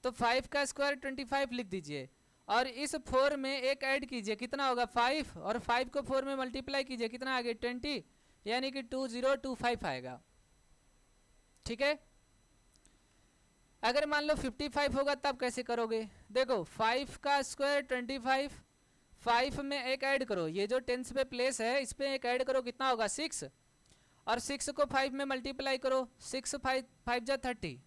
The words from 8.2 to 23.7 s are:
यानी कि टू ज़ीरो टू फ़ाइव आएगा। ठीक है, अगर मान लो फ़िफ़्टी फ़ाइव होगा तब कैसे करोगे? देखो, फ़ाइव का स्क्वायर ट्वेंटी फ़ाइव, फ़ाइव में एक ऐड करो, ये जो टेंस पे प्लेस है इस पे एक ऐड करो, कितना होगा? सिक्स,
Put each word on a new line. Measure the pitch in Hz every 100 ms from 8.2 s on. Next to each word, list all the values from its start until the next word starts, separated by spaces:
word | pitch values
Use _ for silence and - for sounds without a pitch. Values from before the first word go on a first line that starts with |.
| _ _ 202
यानी | 240 269
कि | 269
टू | 240 262 262
ज़ीरो | 233 254 269
टू | 269 247
फ़ाइव | 240 240 165
आएगा। | 131 127 123 _ _ _ _ _ _ _ _ _ _ _ _ _ _ -
ठीक | 226
है, | 277 294 - _ _ _ _ _ _ _ _ _ _ _ _ _ _ _ _ _
अगर | 226 254 294
मान | 294
लो | 294
फ़िफ़्टी | 302 262 214 294
फ़ाइव | 294 285 254
होगा | 277 277
तब | 285 254
कैसे | 247 233
करोगे? | 240 233 226 226 220 - -
देखो, | 226 262 233 160
फ़ाइव | - 220 247 277 -
का | 277 285
स्क्वायर | 269 - 277 285
ट्वेंटी | 269 254 247 269
फ़ाइव, | 240 269 285 - - _ _ _ _ -
फ़ाइव | 233 240 269 269
में | 277 285
एक | 254 262
ऐड | 269 277
करो, | 254 196 160
ये | 170 202
जो | 254
टेंस | 247 247 254
पे | 269 262
प्लेस | 247 254 247
है | 226 277
इस | 269
पे | - 277
एक | 269 247
ऐड | 247
करो, | 254 262
कितना | 247 240 262
होगा? | 240 208
सिक्स, | - 302 - 135 _ _